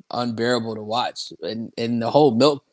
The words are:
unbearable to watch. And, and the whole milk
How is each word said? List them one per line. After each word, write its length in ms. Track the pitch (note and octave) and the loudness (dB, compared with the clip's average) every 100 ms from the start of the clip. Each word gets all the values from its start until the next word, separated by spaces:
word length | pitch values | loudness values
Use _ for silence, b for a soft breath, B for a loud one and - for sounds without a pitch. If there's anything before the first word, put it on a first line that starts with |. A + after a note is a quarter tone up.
| - | -8
unbearable 640 | A#2+ A#2+ A2+ A#2+ B2 A2+ | -4 -4 -2 0 0 -2
to 80 | G#2+ | -8
watch. 500 | G#2+ A#2 F2 - - - | -4 -4 -4 -6 -14 -10
And, 320 | E2 A2 A2+ - | -8 -6 -8 -6
and 240 | A#2 A#2 | -2 -2
the 80 | A#2 | 2
whole 240 | C3+ D3+ | 6 6
milk 300 | A#2 C#3+ C#3+ _ | 6 4 2 _